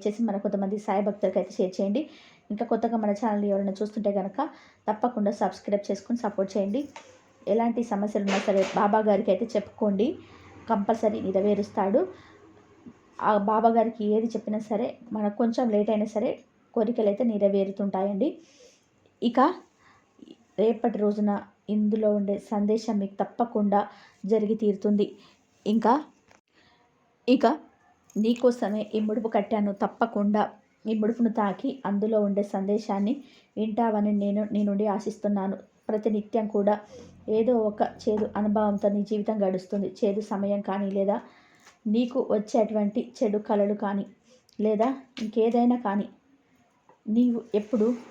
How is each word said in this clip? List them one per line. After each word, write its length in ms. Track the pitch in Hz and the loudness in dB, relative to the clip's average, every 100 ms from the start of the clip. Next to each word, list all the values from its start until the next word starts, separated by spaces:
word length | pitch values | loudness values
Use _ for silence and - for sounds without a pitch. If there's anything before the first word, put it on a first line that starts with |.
| 208 | -2
చేసి, 140 | 208 233 | -2 -2
మన 100 | 196 | -2
కొంతమంది 340 | 202 202 196 208 208 | -2 -2 -2 -4 -2
సాయి 180 | 196 208 | 0 0
భక్తులకి 300 | 202 190 196 | -2 0 0
అయితే 120 | 190 - | -2 -2
షేర్ 160 | 185 - | -4 0
చేయండి. 240 | 196 214 311 - - - _ | -2 -2 -4 -12 -20 -20 _
ఇంకా 140 | 208 233 | -8 -2
కొత్తగా 260 | 226 233 226 | -2 0 0
మన 80 | 214 202 | 0 0
ఛానల్ 240 | 240 208 208 | 0 0 0
ఎవరైనా 240 | 196 196 196 | 0 -2 -4
చూస్తుంటే 320 | 208 220 208 202 | -6 -2 -2 -2
కనుక 280 | 190 - 311 - - _ - | -4 -4 -6 -6 -20 _ -6
తప్పకుండా 460 | 214 247 240 202 208 | -2 -2 0 -2 0
సబ్స్క్రైబ్ 440 | 196 - - 202 - | -2 -4 -2 -2 -2
చేసుకొని 320 | 196 - 240 | -8 -4 -4
సపోర్ట్ 280 | 208 202 196 214 | -4 -2 -4 -2
చేయండి. 280 | 196 226 294 - - - _ _ - 214 | -2 -2 -6 -12 -20 -20 _ _ -2 0
ఎలాంటి 280 | 233 226 233 | 2 0 -2
సమస్యలు 340 | 202 208 220 196 | -2 -2 -2 0
ఉన్నా 120 | 196 202 | 0 2
సరే 160 | 196 190 - | 2 2 2
బాబా 220 | 208 214 214 | 2 2 4
గారికి 220 | 196 220 190 | 2 2 0
అయితే 120 | 226 208 | 0 -4
చెప్పుకోండి, 500 | 202 - 214 196 247 370 - - - - - | -4 -2 -2 2 0 -2 -12 -20 -20 -20 -2
కంపల్సరీ 500 | 220 202 226 220 220 190 | -2 0 0 0 0 -2
నెరవేరుస్తాడు. 760 | 190 202 202 208 - 196 233 370 - - - - - - - - - _ - 180 | 0 2 2 0 -2 2 2 0 -6 -20 -20 -20 -20 -20 -20 -20 -20 _ -4 0
ఆ 40 | 214 202 | 2 2
బాబా 200 | 220 226 226 | 4 4 4
గారికి 240 | 220 233 208 214 | 2 0 0 2
ఏది 120 | 226 214 | 0 -4
చెప్పినా 240 | - 214 214 | -4 -6 -2
సరే, 180 | 208 254 - - 214 | -2 -2 -6 -10 -4
మనకు 200 | 208 208 | -4 0
కొంచెం 240 | 233 233 254 208 | 0 2 2 2
లేట్ 160 | 208 214 | 2 0
అయినా 140 | 214 214 | 0 -2
సరే 140 | 233 - - _ _ | -2 -4 -10 _ _
కోరికలు 380 | - 214 240 208 | -2 0 2 2
అయితే 120 | 202 247 | 2 0
నెరవేరుతుంటాయండి. 960 | 208 202 196 196 196 202 190 196 196 277 - - _ - _ _ _ _ _ 240 | 4 4 4 0 -2 -4 -2 -2 0 -2 -4 -16 _ -20 _ _ _ _ _ 0
ఇక 80 | 233 277 370 - _ _ _ _ _ - - _ - | 4 2 2 -10 _ _ _ _ _ -20 -20 _ 0
రేపటి 360 | 214 226 240 202 | 0 2 -2 0
రోజున 300 | 208 208 208 202 - _ - | 0 0 0 -2 -6 _ -4
ఇందులో 340 | 214 208 220 214 208 | 0 0 2 2 2
ఉండే 160 | 196 202 - | 0 -4 -4
సందేశం 460 | 214 208 226 226 208 | -2 0 0 0 -2
మీకు 140 | 196 - | -2 -4
తప్పకుండా 600 | 196 - 240 214 208 202 208 - - _ 190 | -8 -2 -2 0 2 2 0 -8 -20 _ 0
జరిగి 240 | 220 208 220 | 0 2 0
తీరుతుంది. 440 | 208 196 208 208 208 - - _ _ _ - | 0 0 2 2 0 -4 -20 _ _ _ 0
ఇంకా, 260 | 220 220 269 302 _ _ _ _ _ _ _ _ _ _ _ - | 2 4 2 0 _ _ _ _ _ _ _ _ _ _ _ 2
ఇక 120 | 254 233 311 - _ _ _ _ - | 4 4 2 -6 _ _ _ _ -2
నీకోసమే 580 | 220 240 254 240 202 208 208 220 | 0 4 2 2 -2 -4 -4 -2
ఈ 20 | 214 | -2
ముడుపు 220 | 214 220 220 | -2 0 0
కట్టాను, 360 | - 220 208 196 | 0 0 0 0
తప్పకుండా 580 | 202 - 233 220 202 214 - - _ _ 220 | -4 0 -2 0 0 2 0 -4 _ _ -4
ఈ 20 | 220 | 0
ముడుపును 300 | 214 240 233 220 | 0 2 0 2
తాకి 320 | 202 185 269 - - | -2 -2 -6 -6 -4
అందులో 280 | 202 214 220 202 | -2 2 2 2
ఉండే 160 | 196 202 | 0 -2
సందేశాన్ని 600 | 196 196 208 220 202 202 285 - - _ - | -2 0 -2 0 -2 0 -2 -8 -20 _ -6
వింటావని 520 | 220 208 233 214 208 208 | -4 0 0 2 0 0
నేను 180 | 202 202 214 208 | 0 -2 -2 0
నీ 80 | 208 | 0
నుండి 180 | 196 214 202 | 0 0 0
ఆశిస్తున్నాను. 640 | 220 208 208 202 196 190 - _ - | -4 -4 -2 0 -2 -6 -10 _ -4
ప్రతినిత్యం 580 | 214 214 214 208 233 214 208 | -2 0 -2 -2 -2 0 0
కూడా 200 | 202 208 - - - - - 220 | 2 0 -4 -20 -20 -16 -2 2
ఏదో 160 | 226 240 214 | 4 2 2
ఒక 120 | 208 - - | 0 -4 -2
చేదు 240 | - 214 214 208 | -2 0 0 0
అనుభవంతో 500 | 208 214 214 202 208 202 | 0 2 2 2 0 0
నీ 80 | 208 | 0
జీవితం 260 | 214 208 214 196 | -2 -2 0 0
గడుస్తుంది. 460 | 185 - 202 190 - | 0 -4 -4 -4 -2
చేదు 240 | 214 196 214 | 0 0 -4
సమయం 320 | 202 202 202 202 | -4 -2 -2 -2
కానీ, 200 | 196 196 196 | -4 -2 0
లేదా 220 | 196 214 - - _ _ - _ 220 214 | 0 0 -4 -20 _ _ -20 _ -2 0
నీకు 260 | 240 262 - 214 | 2 -2 0 -2
వచ్చేటువంటి 680 | 208 226 214 214 208 240 - - | 0 0 0 0 -2 -2 -8 -2
చెడు 220 | 220 208 208 | -2 -2 -2
కలలు 260 | 214 202 208 202 | 0 0 0 -4
కానీ, 200 | 202 - - _ - _ - 208 | -4 -6 -12 _ -20 _ -2 0
లేదా 240 | 208 240 262 - - 220 | 2 0 -2 -10 -10 -4
ఇంకేదైనా 540 | 233 220 233 240 247 220 | 0 2 4 4 2 0
కానీ, 220 | 202 - - _ _ _ _ _ _ _ _ - 220 | -2 -4 -10 _ _ _ _ _ _ _ _ -2 2
నీవు 240 | 247 233 - 208 | 2 0 -2 -4
ఎప్పుడు 280 | 208 240 220 247 - | -2 0 0 0 -8